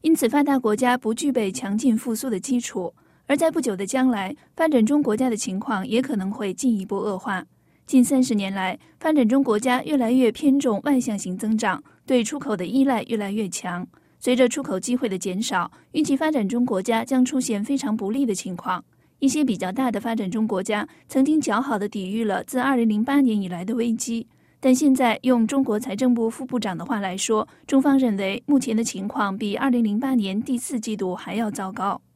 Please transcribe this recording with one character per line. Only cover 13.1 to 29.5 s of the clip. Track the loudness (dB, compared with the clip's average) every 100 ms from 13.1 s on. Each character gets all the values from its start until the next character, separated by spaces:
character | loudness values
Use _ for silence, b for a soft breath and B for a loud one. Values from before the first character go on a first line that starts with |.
| -4
来 | -4
越 | -4 -4
强。 | -6 -8 -8 -10 b b b
随 | 0 4
着 | 4
出 | 2
口 | -6 -6
机 | -2 -2
会 | -2
的 | -4
减 | -6 -4
少， | -2 -2 -4 b b
预 | -2
计 | 0 0
发 | 0
展 | 0 0
中 | 0 0
国 | 0
家 | -2 -2 0
将 | 2
出 | 2 2
现 | -2 -2
非 | -2 -2
常 | -2 -4
不 | -2
利 | 0 0
的 | -2
情 | -6 -8
况。 | -6 -6 -8 _ _ _
一 | 0
些 | 2
比 | 0 0
较 | -4
大 | -2 -2
的 | -2
发 | -4
展 | -4 -2
中 | -2 0
国 | -2
家 | -2 -4 -4 B B
曾 | 0
经 | 2 2
较 | 2 -2
好 | 0 -2
地 | -4
抵 | -6 -6
御 | -2 -2
了 | -2
自 | -2 -2
二 | 0 2
零 | 2
零 | 2
八 | 2 4
年 | 4 2
以 | -2
来 | -6
的 | -4
危 | -2 0
机， | -2 -4 -6 -8 b b b
但 | 2 4
现 | 4
在 | 4 2 2
用 | 2 2 2
中 | 2
国 | 0 -2
财 | -2 -2
政 | 2
部 | 2 0
副 | -4 -6
部 | -4
长 | -4 -6
的 |
话 | -4 -4
来 | -4 -4
说， | -2 0 -2 b b
中 | 2
方 | 4 4
认 | 2 0
为 | -2 -4 0
目 | 0
前 | 2 -2
的 |
情 | -2 -4 -6
况 | -2 -4 -2
比 | -4